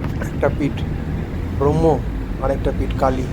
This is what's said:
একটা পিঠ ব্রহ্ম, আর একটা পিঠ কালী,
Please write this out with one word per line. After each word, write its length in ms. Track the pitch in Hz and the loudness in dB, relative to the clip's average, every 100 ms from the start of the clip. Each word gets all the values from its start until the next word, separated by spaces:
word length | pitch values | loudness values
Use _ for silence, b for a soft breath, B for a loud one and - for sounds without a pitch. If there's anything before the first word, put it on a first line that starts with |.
| - - | -4 -2
একটা 280 | - - 143 - | -2 0 0 2
পিঠ 140 | 143 - - - - - - - - - | 0 0 -2 -2 -2 -4 -4 -4 -4 0
ব্রহ্ম, 400 | 139 156 165 135 - - - - | 2 4 4 4 0 -4 -4 -2
আর 80 | 131 | 0
একটা 220 | 135 139 120 | 0 0 0
পিঠ 220 | 131 - | 0 2
কালী, 220 | 135 131 127 | 2 2 -2